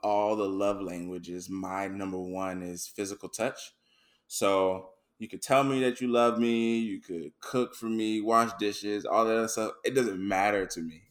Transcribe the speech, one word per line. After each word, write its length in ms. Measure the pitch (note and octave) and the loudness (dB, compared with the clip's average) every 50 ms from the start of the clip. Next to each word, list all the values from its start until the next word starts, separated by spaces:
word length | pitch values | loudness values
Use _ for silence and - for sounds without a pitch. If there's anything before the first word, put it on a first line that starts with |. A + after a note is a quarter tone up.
| - | -2
all 320 | G#2 G#2 G#2 G#2 G#2+ A2 | 0 2 2 2 2 2
the 120 | G#2+ G2+ G2 | 2 0 0
love 340 | F#2+ G2 G2+ G2+ G2+ G2 | 0 2 2 2 2 0
languages, 680 | G2 F2 F2+ F2 F2 F2+ F2+ F2+ F2 F2 F2 F2+ F2 F#2+ | -4 -6 -6 -6 -8 -8 -8 -10 -10 -10 -10 -10 -10 -8
my 380 | F#2+ F#2+ F#2+ F#2 F#2+ G2 G2 F#2+ | -8 -8 -6 -6 -4 -4 -4 -6
number 320 | G2 G2+ G2 F#2+ F#2 F#2 | -6 -6 -6 -6 -4 -6
one 420 | F#2 F2+ F2+ F#2+ F#2+ F#2 F#2 F#2 | -6 -6 -6 -4 -4 -4 -4 -6
is 260 | F2+ F2+ F2 F2 - - | -8 -8 -8 -10 -10 -10
physical 420 | - - G2+ F#2+ G2+ - - - | -8 -6 -6 -6 -6 -10 -12 -12
touch. 440 | - - A2 C3+ - - - - - _ _ _ _ _ _ _ _ _ _ _ | -6 -4 -2 -4 -4 -6 -12 -18 -20 _ _ _ _ _ _ _ _ _ _ _
So 600 | - - G#2+ G2 G2 F#2+ F#2+ F#2 F#2+ F#2+ F#2 - - _ _ _ _ _ | -4 0 2 4 4 6 4 4 2 0 -6 -12 -20 _ _ _ _ _
you 80 | A2+ - | -12 -12
could 120 | F#2+ F2+ | -10 -10
tell 220 | - - C3+ C3+ C#3 | 0 4 4 4 4
me 160 | C#3 C3+ C3 | 4 2 2
that 200 | C3 B2 A#2+ - | 2 2 0 0
you 80 | B2+ B2 | -2 2
love 300 | A#2 A#2+ A#2+ A#2 A#2 A#2 | 4 4 4 4 4 4
me, 400 | A#2 A#2 A#2 A2+ A#2 A2+ A#2 A2+ | 2 2 4 2 2 2 2 0
you 200 | A2+ G#2+ F#2+ F#2+ | 0 -2 -4 -8
could 320 | - - F2+ E2 D2 D2+ - _ | -8 -8 -8 -8 -8 -10 -12 _
cook 340 | - - - B2+ B2 - - | -12 -2 0 0 0 0 -4
for 100 | - A2+ | -8 -6
me, 340 | A2+ A2+ A2+ A2 A2 A2 G#2+ | -4 -2 0 0 0 0 0
wash 300 | G#2 A2+ A2+ A2+ A#2 A2+ - - | 2 4 4 4 4 4 0 -2
dishes, 460 | G#2 G#2 G2+ - G2+ G#2 G#2 G#2 - | -2 -2 -2 -2 -4 -4 -4 -2 0
all 180 | - G2 A2 A2+ | 2 4 4 4
that 120 | A2+ A2+ A2+ | 4 4 2
other 100 | A2+ A2 | 0 0
stuff. 240 | - A#2 A2 G#2 - - - | -2 -2 -2 -4 -4 -4 -4
It 100 | A#2+ C3 | 0 2
doesn't 240 | C3 B2 G#2+ F#2+ F#2 | 2 2 2 0 -2
matter 460 | F#2+ G2 F#2+ F#2+ G2+ G#2 G#2 G2 F#2 | -2 0 2 2 4 4 2 2 0
to 160 | - - F2 | -2 -4 -8
me, 220 | E2 D#2+ D#2 E2 - _ | -8 -8 -10 -14 -20 _